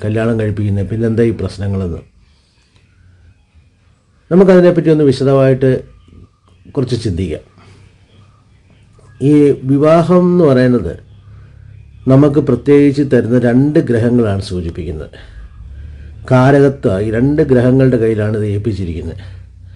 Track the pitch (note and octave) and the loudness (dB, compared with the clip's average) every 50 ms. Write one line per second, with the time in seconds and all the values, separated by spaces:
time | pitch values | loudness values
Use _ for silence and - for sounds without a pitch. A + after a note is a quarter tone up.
0 | - G#2 G#2+ A2+ A2+ A#2 A#2 A2 G#2+ G#2 F2+ G#2+ G2+ G2+ G2 G2+ F#2+ F#2+ A2 A2 | -6 -4 -4 -2 -2 -2 -2 -2 -4 -4 -4 -4 -4 -4 -2 -4 -4 -4 -4 -4
1 | A#2 A2+ A2+ A2 A#2 A2+ G#2 - F#2+ F#2 - F2+ G2+ G2+ G2 F#2+ F#2 F2 D#2+ - | -4 -2 0 0 0 -2 -2 -4 -8 -8 -8 -8 -8 -6 -6 -6 -6 -6 -8 -12
2 | - _ _ _ _ _ _ _ _ _ _ _ _ _ _ _ _ _ _ _ | -14 _ _ _ _ _ _ _ _ _ _ _ _ _ _ _ _ _ _ _
3 | _ _ _ _ _ _ _ _ _ _ _ _ _ _ _ _ _ _ _ _ | _ _ _ _ _ _ _ _ _ _ _ _ _ _ _ _ _ _ _ _
4 | _ _ _ _ _ - D#3+ F#3 G3 F#3 F3+ F3+ F3+ F3 F3 E3+ D3 E3 D#3+ D3+ | _ _ _ _ _ 0 2 4 4 6 6 6 4 4 2 2 2 0 2 2
5 | D3 C3+ C3 C#3 C3+ C3+ C#3 C3+ C3 C3+ C3 C3 C3+ C3 B2+ - - - - _ | 2 0 0 0 0 0 2 2 2 2 0 2 0 0 0 -2 -4 -10 -20 _
6 | _ _ - - - _ _ _ _ _ _ _ _ - - C#3+ B2 - B2 G#2+ | _ _ -20 -20 -20 _ _ _ _ _ _ _ _ -10 -8 -6 -6 -4 -4 -6
7 | A2+ G#2 E2 E2+ F#2+ D#2+ D2 - - _ _ _ - - - _ - _ _ _ | -4 -6 -4 -4 -6 -6 -8 -10 -14 _ _ _ -20 -20 -20 _ -20 _ _ _
8 | _ _ _ _ _ _ _ _ _ _ _ _ _ _ _ _ _ _ _ _ | _ _ _ _ _ _ _ _ _ _ _ _ _ _ _ _ _ _ _ _
9 | _ - - - B2+ C#3+ D3 D3 D3 C#3 C3 - B2+ C3 C#3+ C3+ D3+ D#3 E3 E3+ | _ -20 -8 -4 0 2 4 4 4 4 2 0 -2 -2 0 2 4 4 4 4
10 | D#3+ E3+ F3+ F3+ F3+ F3 F3 F3+ E3 C#3 B2+ B2 B2+ B2 B2 A2+ E2 E2 - - | 4 2 2 2 2 2 2 2 2 2 2 2 2 2 2 0 -2 -6 -10 -12
11 | - - - - - - - - - - - - - - - - - - - - | -16 -20 -20 -20 -20 -20 -20 -20 -20 -20 -20 -20 -20 -20 -20 -20 -20 -20 -20 -6
12 | - C3 C3 C#3 D3 C#3+ C#3 D3+ C3 B2 A#2+ A#2+ - C#3 C#3+ C#3+ C#3+ C#3+ C3 D3 | 0 2 4 4 4 4 2 0 0 0 -2 -2 2 2 4 4 4 2 2 0
13 | C#3 B2+ C3 A#2+ G#2+ A2+ B2 A#2+ B2 A#2+ A#2 B2+ C#3 D3+ D3+ D#3+ C3 B2 A#2 A2 | -2 0 0 0 2 2 0 0 2 2 2 2 2 2 0 0 0 0 0 0
14 | A#2+ A#2+ B2 A#2+ A2+ G#2 G2 G2 F#2+ - F#2 F2+ E2+ D#2+ - F2 D#2+ D#2 D#2 D#2 | 0 0 0 0 0 0 -2 -4 -6 -8 -8 -8 -8 -8 -8 -10 -10 -10 -10 -12
15 | C#2 - - - - - - - - - - - - - - - - - - - | -12 -14 -18 -20 -20 -20 -20 -20 -20 -20 -20 -20 -20 -20 -20 -18 -18 -18 -18 -20
16 | - - - - - - B2+ B2+ B2+ C3 C#3+ C#3 C#3 C3+ C3+ - - A#2 F#2+ F#2+ | -20 -20 -20 -10 -2 0 2 4 4 4 4 4 2 2 0 -2 -4 -2 -2 -2
17 | G#2+ A2+ G#2+ A#2 C3 C#3+ D3 D#3 D3+ C3+ B2+ B2 A#2+ B2+ B2+ C3+ C3 B2+ B2 A2 | -4 -4 -2 -2 0 0 0 0 0 2 2 2 2 2 2 2 2 2 2 0
18 | A2+ A2+ A2+ G#2+ G#2+ G#2+ G#2+ G#2 G#2+ G#2 G2+ G2+ G2+ A#2 G2 F2+ F#2 E2+ E2 F2 | 0 0 0 -2 -2 -4 -4 -4 -4 -4 -4 -4 -4 -6 -6 -6 -6 -8 -8 -8
19 | D#2+ D#2+ - - - - - - - - - - - - - | -10 -10 -12 -14 -16 -18 -20 -20 -20 -20 -20 -20 -20 -20 -20